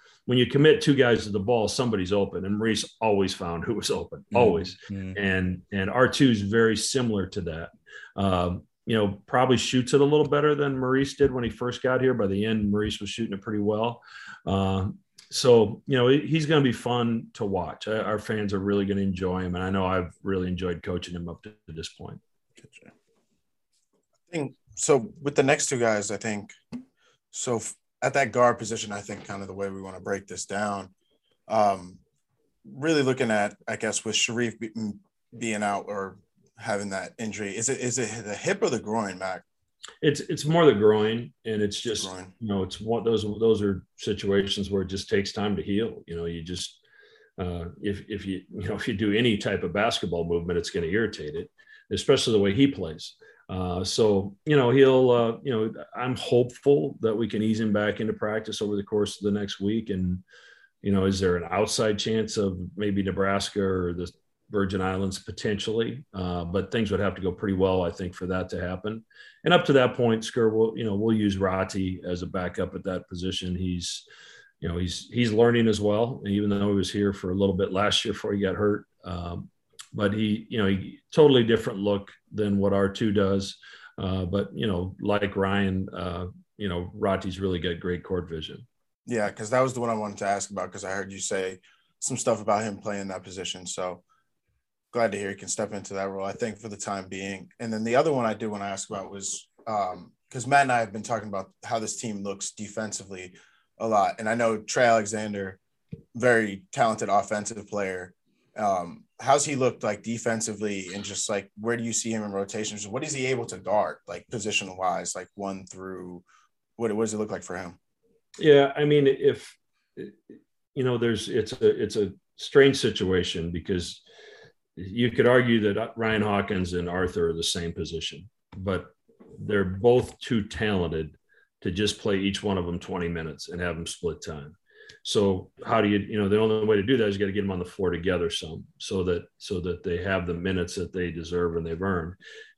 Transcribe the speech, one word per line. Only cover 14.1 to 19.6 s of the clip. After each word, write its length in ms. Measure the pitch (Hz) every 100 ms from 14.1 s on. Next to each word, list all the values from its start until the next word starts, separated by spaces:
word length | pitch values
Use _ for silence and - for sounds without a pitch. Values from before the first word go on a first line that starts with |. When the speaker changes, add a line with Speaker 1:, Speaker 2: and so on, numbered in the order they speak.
| - - - -
Speaker 1:
Uh, 420 | 98 95 95 95 - _ _ -
so, 520 | - 131 117 107 117 -
you 100 | 131
know, 120 | 123
he, 120 | 143
he's 260 | 147 160 147
gonna 180 | 160
be 80 | 135
fun 560 | 113 120 120 117 113 -
to 100 | -
watch. 420 | 104 92 82 - -
I, 120 | 110
our 200 | 95 107
fans 340 | - 110 104
are 60 | 101
really 280 | 98 101 98
gonna 160 | 98
enjoy 400 | 98 87 92 92
him, 120 | 90
and 80 | 90